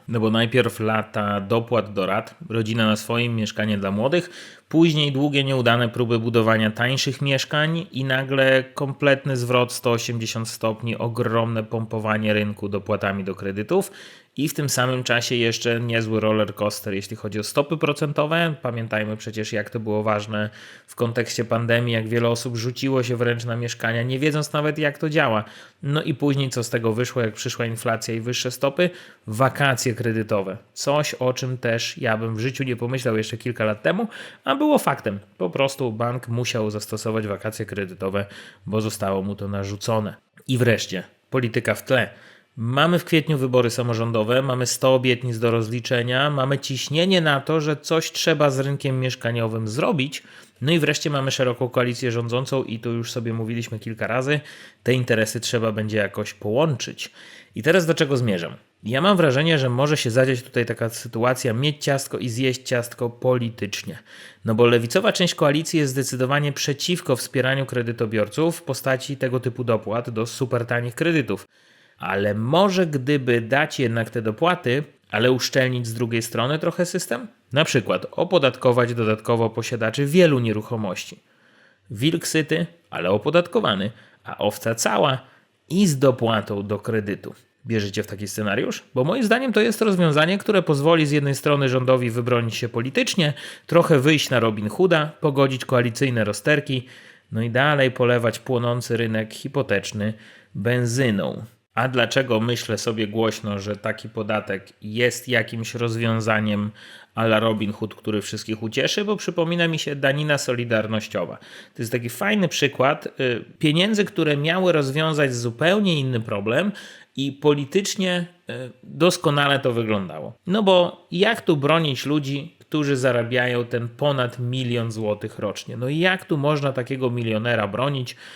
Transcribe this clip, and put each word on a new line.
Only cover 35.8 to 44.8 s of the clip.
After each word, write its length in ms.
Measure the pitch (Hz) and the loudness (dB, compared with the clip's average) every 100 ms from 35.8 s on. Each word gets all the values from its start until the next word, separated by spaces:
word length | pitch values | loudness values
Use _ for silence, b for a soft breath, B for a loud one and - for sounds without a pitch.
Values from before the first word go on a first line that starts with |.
| 127 | -4
bank 360 | 110 120 127 120 | -2 -2 -4 -4
musiał 420 | 117 120 117 107 | -2 -2 -2 -2
zastosować 560 | 104 - 107 113 110 107 | -4 -6 -6 -2 -2 -2
wakacje 400 | 95 110 - 107 | -4 -6 -6 -6
kredytowe, 600 | 101 95 90 95 98 101 B B B - | -6 -6 -4 -4 -2 -4 B B B -4
bo 140 | 107 | -2
zostało 420 | 110 - 98 98 | -2 -2 -2 -2
mu 120 | 98 | -2
to 140 | 101 101 | -6 -6
narzucone. 640 | 101 98 101 - 113 104 - _ _ - | -6 -6 -6 -2 -2 -2 -8 _ _ -4
I 100 | 127 | 2
wreszcie 440 | 120 104 - 92 90 _ _ | 4 2 0 -8 -10 _ _
polityka 440 | 135 120 113 110 | -2 0 -2 -2
w 100 | 104 | -2
tle. 240 | - 131 101 B B B B - | 0 0 0 B B B B -8
Mamy 380 | 117 131 160 175 | -2 2 4 2
w 60 | |
kwietniu 340 | - 165 147 147 | 2 2 2 0
wybory 320 | 131 127 120 | 2 2 2
samorządowe, 720 | 117 120 113 113 113 107 127 | 0 -2 0 0 0 2 0
mamy 240 | 139 127 123 | 0 -2 -2
sto 280 | - | 0